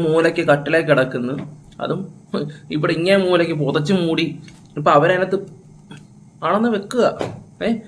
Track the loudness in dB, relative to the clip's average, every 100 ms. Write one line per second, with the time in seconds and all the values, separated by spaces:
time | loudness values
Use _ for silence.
0 | 2 2 2 2 2 2 2 0 2 2
1 | 2 -2 -6 -6 -10 -16 -20 -10 -6 -6
2 | -8 -16 -10 -8 -8 -10 -8 -4 -2 0
3 | 2 2 4 2 2 0 -2 -2 0 0
4 | 0 0 -2 -6 -16 -20 -14 -4 2 4
5 | 4 2 0 -4 -6 -18 -20 -20 -20 -20
6 | -20 -20 -20 -8 -2 0 0 -2 -2 0
7 | 0 0 -6 -8 -18 -6 -4 -4